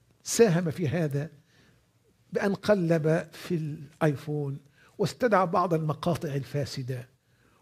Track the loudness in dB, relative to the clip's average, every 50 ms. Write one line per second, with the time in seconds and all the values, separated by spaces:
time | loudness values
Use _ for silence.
0 | _ _ _ _ -10 -4 4 4 6 6 6 2 0 -2 -2 -2 -2 -2 0 0
1 | -2 -2 -2 -4 -6 -6 -12 -18 _ _ _ _ _ _ _ _ _ _ _ _
2 | _ _ _ _ _ -8 -6 -2 -2 -2 -2 -2 2 2 2 4 4 2 2 2
3 | 4 2 2 2 0 -4 -12 -14 -8 -4 -4 -4 -4 -4 -8 -10 -14 -14 -6 0
4 | 0 0 0 0 -4 -6 -4 -4 -4 -4 -6 -8 -12 -20 _ _ _ _ _ -2
5 | -2 -2 -2 0 2 4 4 4 4 4 2 2 2 2 0 0 0 -2 -4 -2
6 | -2 -2 -2 -2 -4 -4 -6 -6 -6 -4 -4 -6 -4 -4 -6 -8 -8 -8 -8 -8
7 | -10 -14 _ _ _ _ _ _ _ _ _ _